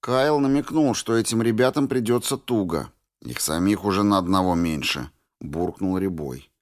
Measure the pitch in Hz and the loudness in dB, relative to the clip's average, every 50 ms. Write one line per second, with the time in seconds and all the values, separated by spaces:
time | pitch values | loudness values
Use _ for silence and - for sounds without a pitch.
0 | - - 123 131 135 151 151 147 139 135 135 143 151 - - - 156 135 110 - | -2 0 2 2 4 4 4 2 2 2 2 0 0 0 0 2 2 2 2 0
1 | - - 117 113 110 - 117 113 113 117 113 107 123 131 127 151 139 135 131 127 | -2 0 0 0 0 0 0 0 0 0 2 4 2 2 2 0 -2 0 0 -2
2 | 117 104 120 117 - - 139 131 _ - 127 110 98 90 80 78 64 - _ _ | 0 2 0 0 0 -2 -6 -6 _ -2 0 0 0 0 -2 -4 -4 -6 _ _
3 | _ _ _ _ - 62 60 - - - 78 82 87 98 104 95 95 101 95 95 | _ _ _ _ -14 -12 -8 -6 -4 -2 -2 0 2 2 0 2 0 0 2 2
4 | 104 104 104 98 92 87 98 95 92 92 87 85 85 82 78 73 69 - - 73 | 4 4 4 2 2 2 2 2 2 2 2 0 0 0 -2 -2 -2 -4 -4 -4
5 | 64 78 _ _ _ _ _ _ - 73 71 82 87 90 85 - 98 92 92 92 | -6 -12 _ _ _ _ _ _ -12 -10 -6 -4 -4 -4 -4 -4 -4 -2 -2 -2
6 | 95 98 90 78 76 69 64 65 65 _ _ _ | -2 -2 -4 -4 -8 -8 -8 -12 -14 _ _ _